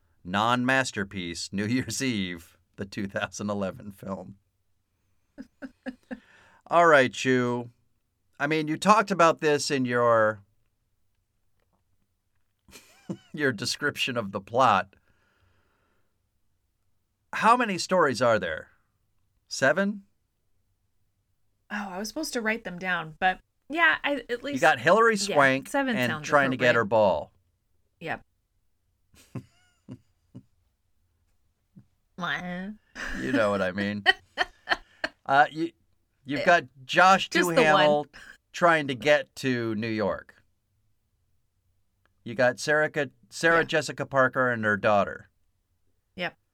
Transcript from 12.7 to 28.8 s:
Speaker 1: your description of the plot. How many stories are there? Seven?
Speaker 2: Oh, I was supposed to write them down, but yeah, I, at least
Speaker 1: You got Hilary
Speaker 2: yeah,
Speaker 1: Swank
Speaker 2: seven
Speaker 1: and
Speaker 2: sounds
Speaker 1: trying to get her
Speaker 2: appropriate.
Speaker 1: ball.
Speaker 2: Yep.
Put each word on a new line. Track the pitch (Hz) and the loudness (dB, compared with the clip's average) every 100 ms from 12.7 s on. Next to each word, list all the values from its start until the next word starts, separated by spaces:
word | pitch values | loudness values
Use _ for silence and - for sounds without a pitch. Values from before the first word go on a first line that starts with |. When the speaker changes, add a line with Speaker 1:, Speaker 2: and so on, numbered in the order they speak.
| - - _ - - _ | -20 -20 _ -16 -16 _
Speaker 1:
your | 160 143 | -4 -2
description | 104 117 - 147 - - 120 | -2 -6 -4 -6 -4 -4 -4
of | 101 | -6
the | 98 | -8
plot. | 95 135 127 98 92 _ _ _ _ _ _ _ _ _ _ _ _ _ _ _ _ _ _ _ _ _ _ _ _ | -6 2 4 4 0 _ _ _ _ _ _ _ _ _ _ _ _ _ _ _ _ _ _ _ _ _ _ _ _
How | - 208 247 | -2 2 2
many | 226 180 | 2 -4
stories | - 185 147 110 | -2 2 2 2
are | 123 110 | 2 2
there? | 87 78 - _ _ _ _ _ _ _ _ | 0 -8 -12 _ _ _ _ _ _ _ _
Seven? | - 135 156 202 202 - _ _ _ _ _ _ _ _ _ _ _ _ _ _ _ _ | -2 0 2 -2 -4 -14 _ _ _ _ _ _ _ _ _ _ _ _ _ _ _ _
Speaker 2:
Oh, | 208 208 | -10 -10
I | 180 | -10
was | 220 | -10
supposed | - 311 | -10 -8
to | 254 | -6
write | 214 226 | -4 -6
them | 196 175 | -8 -10
down, | 185 175 160 160 | -6 -6 -6 -2
but | 185 185 _ _ _ | -2 -2 _ _ _
yeah, | 302 330 311 | 0 2 2
I, | 277 285 - | -2 -4 -6
at | 240 | -10
least | 277 277 | -8 2
Speaker 1:
You | |
got | 160 139 | 2 4
Hilary | 127 202 226 214 | 4 6 4 2
Speaker 2:
yeah, | 202 160 | 0 4
Speaker 1:
Swank | 135 135 135 | 4 2 -2
Speaker 2:
seven | 277 269 226 | -4 -2 -2
Speaker 1:
and | 123 | -2
Speaker 2:
sounds | 156 147 | -4 0
Speaker 1:
trying | 147 135 | 2 2
to | 131 | 2
get | 123 120 | 2 2
her | |
Speaker 2:
appropriate. | 104 | 2
Speaker 1:
ball. | 113 104 78 - _ _ _ _ _ _ _ | 4 4 2 -4 _ _ _ _ _ _ _
Speaker 2:
Yep. | 165 113 - _ _ _ _ _ | -10 -10 -12 _ _ _ _ _